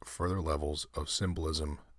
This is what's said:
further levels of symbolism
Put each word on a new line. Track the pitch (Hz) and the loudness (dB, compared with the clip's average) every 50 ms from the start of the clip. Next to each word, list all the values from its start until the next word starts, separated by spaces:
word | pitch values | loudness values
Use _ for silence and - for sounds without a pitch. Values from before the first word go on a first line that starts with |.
| - | -12
further | - - - 87 90 92 98 | -10 -4 0 2 2 2 2
levels | 80 80 73 73 76 76 76 76 - - - | 2 2 2 2 2 0 0 -2 -4 -4 -4
of | 78 71 - | -4 -2 0
symbolism | - - 98 90 85 85 80 78 78 78 78 73 73 - - - - | 0 2 2 2 2 2 0 0 0 0 0 -2 -4 -6 -8 -18 -20